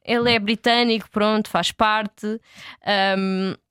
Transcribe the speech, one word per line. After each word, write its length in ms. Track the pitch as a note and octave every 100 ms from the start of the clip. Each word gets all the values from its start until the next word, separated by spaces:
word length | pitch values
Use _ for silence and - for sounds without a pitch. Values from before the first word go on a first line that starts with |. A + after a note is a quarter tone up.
Ele 280 | - A#3 A#3+
é 60 | A#3
britânico, 680 | G3+ A3+ A#3+ A#3 A#3+ A3 -
pronto, 380 | G#3+ G#3+ G#3+ G#3
faz 220 | F3+ F3
parte. 680 | - A3 G#3+ G#3 - G#3+ A3 - - - - -
Ahm, 680 | G3+ G3 F#3+ F#3+ F#3+ F#3+ - _